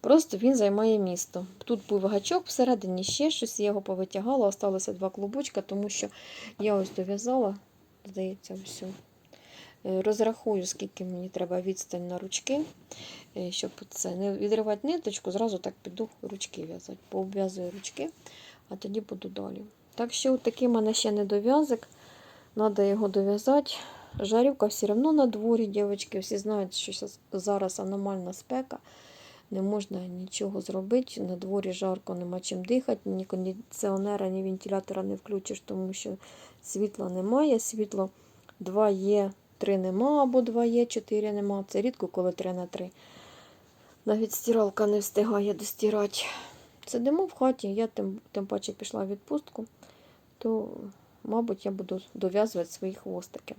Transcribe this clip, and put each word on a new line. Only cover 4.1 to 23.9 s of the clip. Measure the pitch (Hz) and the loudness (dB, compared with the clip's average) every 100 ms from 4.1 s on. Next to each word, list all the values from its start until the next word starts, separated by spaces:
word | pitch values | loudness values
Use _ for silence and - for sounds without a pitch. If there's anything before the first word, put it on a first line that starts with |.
| 196 214 269 208 | -2 0 4 4
осталося | 196 202 190 190 | 4 0 0 -4
два | 180 190 | -4 -4
клубочка, | 190 202 254 285 - | -4 -6 -4 -4 -6
тому | 196 196 208 | -4 -4 -4
що | - 208 - - - - - | -4 -6 -8 -18 -16 -16 -4
я | 208 202 | 0 2
ось | 190 - | 0 -4
дов'язала, | 185 202 226 262 214 202 _ _ _ _ 202 | -4 -2 0 2 2 -2 _ _ _ _ -14
здається, | 190 190 196 - | -6 -6 -6 -12
всю. | 190 190 - 185 190 - _ _ - - - - - - | -14 -12 -12 -12 -12 -18 _ _ -20 -20 -20 -20 -12 -2
Е, | 185 | 0
розрахую, | 190 214 220 226 - 202 180 | 2 4 2 2 0 0 -2
скільки | - 196 - 185 | -6 -10 -8 -8
мені | 180 185 | -6 -6
треба | 185 175 180 | -6 -2 -2
відстань | 185 190 - 180 175 | -2 -4 -6 -8 -6
на | 180 | -8
ручки, | 190 - - 277 311 - - - - - - - | -6 -6 -2 -2 -2 -10 -20 -16 -16 -18 -14 -8
е, | 180 | -6
щоб | 185 190 - - | -6 -8 -10 -16
це, | - 185 180 | -8 -6 -4
не | 202 | -4
відривати | 196 202 220 214 208 277 | -2 0 2 2 -2 0
ниточку, | 339 233 196 - | -2 -2 -6 -4
зразу | 190 226 190 | 0 0 0
так | 190 - | -6 -10
піду | - 180 220 - | -16 -8 -8 -8
ручки | - 196 - - 165 | -12 -10 -10 -10 -10
в'язати. | 180 185 190 - | -12 -14 -18 -8
Пообв'язую | 190 190 196 190 190 180 | -6 -4 -2 -2 -2 -8
ручки, | 196 - - 311 - - - - - _ | -8 -12 -8 -8 -8 -20 -20 -20 -20 _
а | 196 | -12
тоді | 202 208 | -6 -6
буду | 208 190 190 | -6 -10 -10
далі. | 190 196 196 208 _ _ - | -10 -10 -10 -16 _ _ -6
Так | 233 | -6
що | - 269 | 0 2
от | 254 | 2
такий | 233 226 254 | 0 2 2
в | |
мене | 233 214 | 4 2
ще | 220 220 | 2 2
недов'язок. | 208 202 202 220 277 302 233 - - - - - - - - | 2 2 2 4 4 4 0 -4 -20 -20 -20 -20 -20 -12 2
Надо | 214 202 | 2 6
його | 202 202 208 | 4 4 2
дов'язати. | 196 196 208 240 277 277 - - | 4 2 2 6 4 4 -6 -10